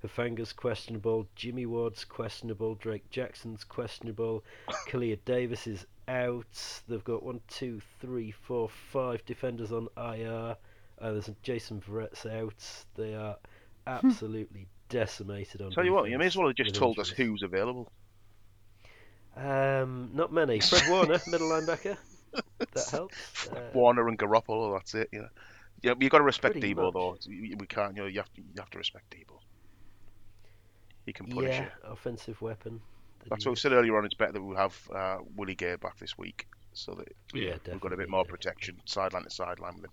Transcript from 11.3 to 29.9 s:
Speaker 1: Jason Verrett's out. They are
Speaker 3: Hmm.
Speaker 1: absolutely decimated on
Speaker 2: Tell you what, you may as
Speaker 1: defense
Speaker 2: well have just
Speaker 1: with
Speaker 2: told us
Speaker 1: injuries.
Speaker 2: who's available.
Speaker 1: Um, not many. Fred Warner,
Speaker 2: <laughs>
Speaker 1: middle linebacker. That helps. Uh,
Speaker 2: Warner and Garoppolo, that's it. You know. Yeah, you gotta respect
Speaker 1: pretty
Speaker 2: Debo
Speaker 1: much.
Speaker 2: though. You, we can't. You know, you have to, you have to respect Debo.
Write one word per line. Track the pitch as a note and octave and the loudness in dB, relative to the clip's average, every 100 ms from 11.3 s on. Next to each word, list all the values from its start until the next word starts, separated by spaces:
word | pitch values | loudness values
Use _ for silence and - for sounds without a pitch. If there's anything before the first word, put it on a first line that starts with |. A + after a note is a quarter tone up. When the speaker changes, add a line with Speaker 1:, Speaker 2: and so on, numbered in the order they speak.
| G#2 | -10
Speaker 1:
Jason | - A#2+ - G#2+ | -4 -4 -4 -8
Verrett's | F#2+ G#2+ A2 - A2 | -6 -6 -6 -8 -8
out. | A2 A2 G#2 - - - - | -4 -6 -8 -16 -16 -16 -8
They | A2 | -6
are | G#2+ G#2+ G#2 - - - - - | -4 -6 -8 -12 -20 -20 -14 -8
Speaker 3:
Hmm. | C3 C4 | 2 4
Speaker 1:
absolutely | A3+ A2 A2 G#2 G2 F#2 - - | 4 -2 -6 -8 -10 -18 -20 -4
decimated | B2 G#2 - G2 G2+ G2 G2+ | 0 0 -2 -8 -6 -8 -8
on | G2 | -4
Speaker 2:
Tell | F#2+ | 2
you | F3+ | 6
what, | F#3+ G#2+ | 6 4
you | B2 | 2
may | F3+ | 2
as | |
Speaker 1:
defense | F#3+ | 4
Speaker 2:
well | D#3+ | 2
have | B2 | 4
just | A#2 | 0
Speaker 1:
with | G2 | 4
Speaker 2:
told | B2+ G#2+ | 4 4
us | F#2 | -2
Speaker 1:
injuries. | A2+ B2 | 0 0
Speaker 2:
who's | G#2 | 2
available. | G2 F#2+ A2 B2+ A2+ - - - - - - - - - - - - - - - | 0 0 0 -2 -10 -16 -20 -20 -20 -20 -20 -20 -20 -20 -20 -20 -20 -20 -20 -10
Speaker 1:
Um, | C#3 C3+ C3+ C3+ C3 B2+ B2 | -2 2 4 4 0 -2 -4
not | C3 E3+ | 0 2
many. | D#3+ D3+ A2+ | 4 4 6
Fred | - F3+ - | 8 8 8
Warner, | F#3 E3+ E3+ | 6 8 6
Speaker 2:
<laughs> | - | 4
Speaker 1:
middle | E3+ D#3+ | 2 4
linebacker. | D#3+ D#3+ E3 G3 G3 - - - C#4 - - | 2 2 -2 -2 -6 -10 -20 -10 -8 -8 -6
That | B3+ - - | -4 -2 -2
helps. | C#3+ F#3 - - - - | -2 -4 -10 -10 -8 -6
Uh, | B2 A#2+ | -6 0
Speaker 2:
Warner | B2+ A#2+ A#2+ A#2 | 8 10 10 6
and | A2+ | 4
Garoppolo, | G#2 A2 - A2 A2 F#2+ | 6 6 4 0 0 -2
that's | - | -2
it. | A2 A2 | -2 -2
You | G#2 | -4
know. | A2 - - - - - | -10 -16 -20 -20 -20 -2
Yeah, | B2 B2 | 0 4
you | C3+ | 8
gotta | D#3 | 10
respect | C#3+ B2+ B2+ | 8 6 2
Speaker 1:
pretty | F3 G#2+ | 2 0
Speaker 2:
Debo | F#2+ F#2 | 2 2
Speaker 1:
much. | F#2 F2+ F2+ | 2 -2 -2
Speaker 2:
though. | - | -12
You, | G2 G#2+ G#2 | -10 -8 -8
we | G2 | -6
can't. | - G2+ G2 | -2 -2 -2
You | |
know, | G2 | -4
you | G2 | -4
have | F#2+ | -6
to, | - | -12
you | F2+ F2+ | -16 -14
have | F#2 | -12
to | F#2 | -6
respect | - - - | -8 -8 -20
Debo. | - - - - - - - - | -20 -20 -20 -20 -20 -20 -20 -20